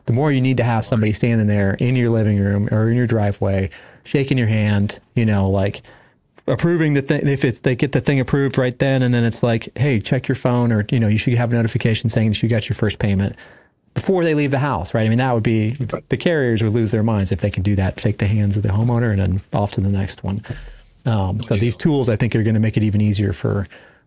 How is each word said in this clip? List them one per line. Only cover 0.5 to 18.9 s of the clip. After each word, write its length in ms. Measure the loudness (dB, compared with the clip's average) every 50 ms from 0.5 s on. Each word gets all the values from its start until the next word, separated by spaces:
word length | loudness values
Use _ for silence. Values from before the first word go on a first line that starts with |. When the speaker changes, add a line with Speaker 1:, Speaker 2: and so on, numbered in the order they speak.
| 2 0
Speaker 1:
to 60 | 0
have 200 | 0 0 -2 0
somebody 300 | 0 0 0 0 0 0
standing 340 | 0 0 0 2 2 2 2
there 280 | 2 2 2 0 0
in 200 | 0 0 0 2
your 140 | 2 2 2
living 300 | 2 2 2 2 2 2
room 300 | 2 2 0 0 0 0
or 180 | 0 0 2 2
in 80 | 2 2
your 100 | 2 2
driveway, 640 | 0 0 0 0 -2 -2 -2 -2 0 0 -2 -4 -6 -12 -20 -20 -20 -20 _
shaking 340 | -4 -2 -2 0 0 0 0
your 100 | 0 0
hand, 520 | 0 0 2 2 0 0 0 -2 -4 -10 -14 _ _
you 100 | -2 0
know, 240 | 2 2 2 2 0
like, 320 | 0 0 0 -2 -4 -8 -14 -20 -20 -20 -20 _ _ _ _ _ _ -12 _ -4
approving 460 | -4 -2 0 0 2 2 2 2 0
the 100 | 0 0
thing. 220 | 0 -2 0 0 0
If 180 | 0 0 0
it's, 140 | -2 -2 0
they 160 | -2 -2 0
get 160 | 0 -2 0
the 100 | 0 0
thing 180 | 0 2 0 0
approved 380 | 0 0 0 0 0 0 0 0
right 200 | 0 0 0 0
then, 240 | 0 0 2 2 2
and 100 | 2 2
then 100 | 2 2
it's 200 | 0 0 0 0
like, 260 | 0 0 0 -2 -6 -4 -2
"Hey, 220 | 0 0 0 0
check 280 | 0 0 -2 -2 0 -2
your 80 | -4
phone," 360 | -2 0 0 2 2 2 2
or, 120 | 2 0 0 0
you 100 | 0 0
know, 80 | 2 2
you 120 | 2 2
should 160 | 0 0 0
have 180 | 0 0 0 0
a 20 |
notification 540 | 0 0 0 -2 -2 -2 -2 -4 -2 -2 0
saying 200 | 0 2 2 2
that 120 | 0 0
you 80 | 0 0
got 180 | 0 0 -2 -4
your 80 | -4
first 220 | -2 -2 -2 -2 -2
payment 380 | -2 0 0 0 0 -2 -4 -8 -16 -20 -20 -20 _ _ _ _ _ _ _
before 300 | -6 -2 0 0 2 2
they 100 | 2 2
leave 160 | 2 0 0
the 100 | 0 0
house, 340 | 0 0 -2 -2 -4 -2 0
right? 100 | 0 2
I 40 | 2
mean, 100 | 2 2
that 140 | 2 2 0
would 100 | 0 0
be, 340 | 0 0 2 0 0 -2 -4 -6 -6 -6 -10 -4 _
the 80 | -4 -2
carriers 460 | 0 0 0 2 2 2 0 0 0
would 100 | 0 0
lose 180 | 0 0 0
their 120 | 0 0 0
minds 280 | 0 0 0 0 0
if 100 | -2 -2
they 100 | -2 -4
can 100 | -2 -2
do 140 | -2 0 0
that, 240 | 2 0 -2 -2 -2
shake 180 | -2 -4 -2 0
the 80 | -2
hands 320 | 0 0 0 0 0 0 0
of 60 | 0
the 60 | 0
homeowner 420 | 0 0 0 0